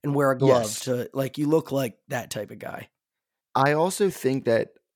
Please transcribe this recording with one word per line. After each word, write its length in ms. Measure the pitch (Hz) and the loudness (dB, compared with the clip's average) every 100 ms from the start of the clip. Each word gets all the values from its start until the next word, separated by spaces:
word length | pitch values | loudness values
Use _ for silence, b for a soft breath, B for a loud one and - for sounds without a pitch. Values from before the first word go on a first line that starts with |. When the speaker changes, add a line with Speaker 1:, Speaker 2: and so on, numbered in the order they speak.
Speaker 1:
and 120 | 143 | -4
wear 160 | 143 139 | 0 2
a 60 | 127 | 4
glove 240 | 135 127 | 4 4
Speaker 2:
Yes. 180 | 110 107 | 2 -4
Speaker 1:
to, 280 | - 123 120 | -4 -4 -4
like, 240 | 135 135 135 | -6 -6 -4
you 80 | 147 | 0
look 260 | 156 147 | 0 0
like 260 | 135 131 - _ | -4 -4 -8 _
that 220 | 127 110 | -10 -8
type 200 | - 104 | -10 -10
of 80 | 107 | -12
guy. 300 | - - - _ _ _ _ _ _ | -12 -14 -16 _ _ _ _ _ _
Speaker 2:
I 180 | 123 139 | 2 2
also 360 | 151 175 - 196 | 4 2 2 -2
think 340 | - 127 135 120 | 0 -2 0 2
that 260 | 113 - _ _ | 2 0 _ _